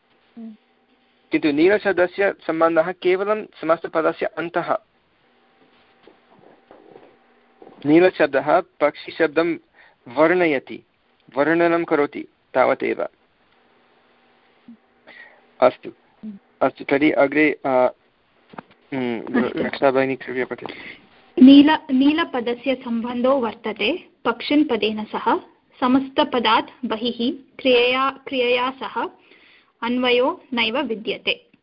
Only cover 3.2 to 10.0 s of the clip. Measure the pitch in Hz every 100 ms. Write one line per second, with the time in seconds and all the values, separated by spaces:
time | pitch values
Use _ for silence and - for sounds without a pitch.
3.2 | 202 214 - - 156 165 185 165 156 160
4.2 | - - 170 170 160 - _ _ _ _
5.2 | _ _ _ _ _ _ _ _ - _
6.2 | _ _ - _ _ - - - - _
7.2 | _ _ _ _ - - 143 160 185 -
8.2 | 147 135 143 170 - - 147 - - -
9.2 | 160 147 170 151 _ _ _ _